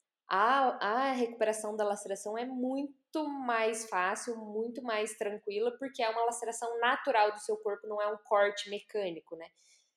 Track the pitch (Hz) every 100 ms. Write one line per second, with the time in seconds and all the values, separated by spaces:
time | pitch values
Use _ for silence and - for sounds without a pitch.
0 | _ _ - 190 220 277 262 - 196 233
1 | 269 254 233 233 214 214 214 214 208 196
2 | 190 196 208 220 254 254 254 269 277 -
3 | _ 320 294 277 247 233 220 226 - 185
4 | 180 214 247 226 214 208 233 240 247 214
5 | 220 - 202 208 208 202 240 240 269 262
6 | 226 226 233 233 226 220 233 233 233 269
7 | 285 233 208 208 - 214 214 208 214 208
8 | 208 214 - 208 202 202 196 202 - 214
9 | 190 165 - 165 165 _ _ _ _